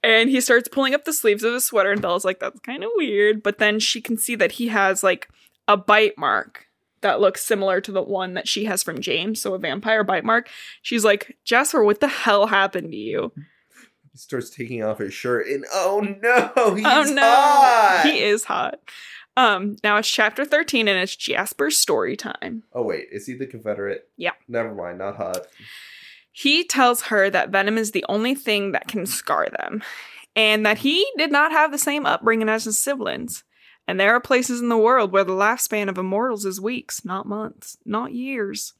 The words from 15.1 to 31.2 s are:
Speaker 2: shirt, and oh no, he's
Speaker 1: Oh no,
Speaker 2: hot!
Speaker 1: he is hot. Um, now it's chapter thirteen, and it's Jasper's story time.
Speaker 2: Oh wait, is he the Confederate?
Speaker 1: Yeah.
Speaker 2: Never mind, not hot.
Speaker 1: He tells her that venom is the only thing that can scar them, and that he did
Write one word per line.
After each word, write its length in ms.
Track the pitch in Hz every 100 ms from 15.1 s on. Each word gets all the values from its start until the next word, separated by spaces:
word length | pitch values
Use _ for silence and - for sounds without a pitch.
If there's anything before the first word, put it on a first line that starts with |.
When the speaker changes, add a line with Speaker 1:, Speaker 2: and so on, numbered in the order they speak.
Speaker 2:
shirt, 360 | - 123 120 -
and 160 | 143 -
oh 260 | 190 180 202 202 202
no, 520 | 226 247 - - 226 190
he's 100 | 226
Speaker 1:
Oh 160 | 277 285
no, 100 | 277
Speaker 2:
hot! 800 | 226 254 294 285 262 233 208 180
Speaker 1:
he 180 | 220 302
is 220 | 208 214
hot. 340 | - - - - - - - - -
Um, 420 | - 240 190 202 208
now 140 | 214 208
it's 140 | -
chapter 340 | - 214 220
thirteen, 440 | 294 302 330 247 214
and 100 | 190
it's 180 | 190 -
Jasper's 600 | - - 202 - 285 302
story 400 | - 131 117 -
time. 460 | - - 95 226 _
Speaker 2:
Oh 80 | 123
wait, 260 | 113 80 -
is 140 | 101
he 80 | -
the 140 | 127 135
Confederate? 600 | 117 107 98 101 95 _ -
Speaker 1:
Yeah. 140 | 170 - -
Speaker 2:
Never 280 | 117 117
mind, 240 | 101 87 90
not 180 | 98 98
hot. 300 | 90 90 90 _ 110 - - - - - _
Speaker 1:
He 340 | - 277 311
tells 400 | 349 262 247 240
her 260 | - 214 196
that 180 | 185 -
venom 300 | 196 196 226
is 140 | 214
the 120 | 196 -
only 240 | 208 233
thing 380 | 277 - 208 196
that 160 | - -
can 180 | 220 196
scar 420 | - - - - -
them, 240 | - 214 - - - - - -
and 300 | 214 214 214
that 100 | 208
he 320 | 269 330 453
did 160 | 453